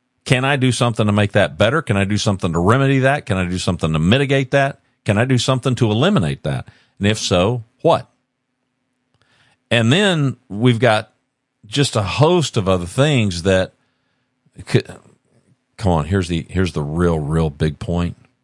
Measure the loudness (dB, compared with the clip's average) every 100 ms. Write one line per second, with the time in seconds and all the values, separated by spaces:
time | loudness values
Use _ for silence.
0 | _ _ -6 -2 -2 0 0 0 -2 0
1 | 0 0 0 0 0 0 0 0 -2 -2
2 | 0 -2 -2 -2 -2 0 2 2 2 2
3 | 0 -2 -4 -4 -2 -4 -4 -2 -2 0
4 | 2 2 2 0 0 0 0 -4 _ _
5 | -2 0 2 0 0 -2 -2 0 0 2
6 | 2 2 0 -4 -6 -6 -10 _ _ _
7 | -2 -2 0 2 2 -2 -8 _ 0 0
8 | -2 _ _ _ _ _ _ _ _ _
9 | _ _ _ _ _ _ _ 2 4 4
10 | 2 2 0 -4 _ 0 0 2 2 2
11 | -2 _ _ _ _ _ -8 -2 0 0
12 | -2 2 4 4 0 -2 0 0 -2 0
13 | 2 2 0 -2 0 0 0 _ _ _
14 | _ _ _ _ _ -20 -2 -2 -2 -16
15 | _ _ _ _ _ _ _ -4 0 0
16 | 0 -2 -2 -6 -4 -4 -2 -4 -4 0
17 | 0 0 -2 -2 -2 -2 -4 -4 -6 -4
18 | -4 -8 _ _